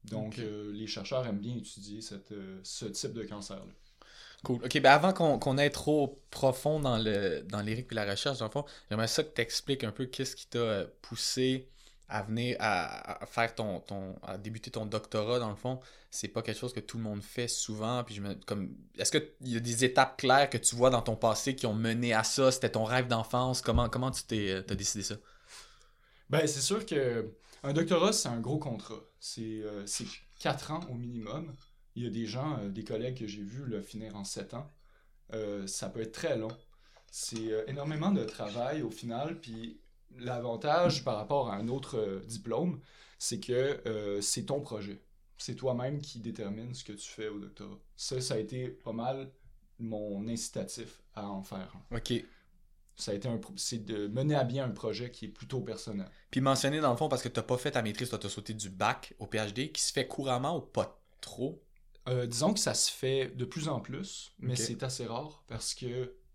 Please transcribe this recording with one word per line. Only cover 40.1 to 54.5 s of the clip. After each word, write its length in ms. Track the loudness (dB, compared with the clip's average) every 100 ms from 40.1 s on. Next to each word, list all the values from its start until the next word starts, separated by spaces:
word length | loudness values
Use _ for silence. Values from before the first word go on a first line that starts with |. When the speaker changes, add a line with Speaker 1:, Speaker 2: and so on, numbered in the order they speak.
| -10
Speaker 1:
l'avantage 840 | -4 -4 -2 -2 4 6 6 4
par 120 | 0 -2
rapport 340 | 2 2 2
à 60 | 0
un 120 | -2
autre, 280 | -2 -2 -2
euh, 240 | 0 -2 -6
diplôme, 540 | -8 -2 0 2 -2 -8 -20 -20 -8
c'est 220 | -4 -4
que, 400 | 0 2 2 0 -2
euh, 340 | -2 -2 -2
c'est 240 | 0 -2
ton 160 | 0 -2
projet. 420 | -2 -8 -8 -12 _ -20 _ -14
C'est 180 | -10
toi-même 460 | -4 0 0 -2 -4
qui 200 | -6 -10
détermine 520 | -8 -6 -6 -6 -8
ce 100 | -10
que 80 | -10
tu 180 | -12 -12
fais 180 | -8 -8
au 100 | -6
doctorat. 400 | -12 -14 -16 -16 -20 -10
Ça, 240 | -4 -2
ça 140 | 0
a 40 | 0
été 300 | -2 -4 -6
pas 240 | -8 -6
mal 380 | -2 -2 -2 -6 -14 -20 -20 -20 -10
mon 500 | -6 -4 -4 -4 -2
incitatif 760 | -4 -4 -6 -6 -8 -12 -16 _
à 120 | -10 -8
en 140 | -8
faire 320 | -8 -10 -10 -14 -8
un. 60 | -6
Speaker 2:
Ok. 160 | 0 0 -2 -18 _ -20 -20 -20 -20
Speaker 1:
Ça 180 | -10 -4
a 20 |
été 120 | -2 0
un 120 | -2
pro-, 160 | -4 -6
c'est 280 | -4 -4
de 220 | -4 -2 -2
mener 280 | 0 2
à 100 | 4
bien 200 | 2